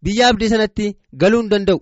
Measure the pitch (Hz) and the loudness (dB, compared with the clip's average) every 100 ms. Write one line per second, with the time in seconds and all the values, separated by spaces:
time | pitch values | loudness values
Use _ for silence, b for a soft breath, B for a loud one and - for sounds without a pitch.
0 | 156 208 247 226 220 220 214 - 208 202 | -4 0 0 2 0 0 -2 -4 -6 -8
1 | _ 135 170 233 220 208 196 180 | _ -2 2 2 0 -2 0 -2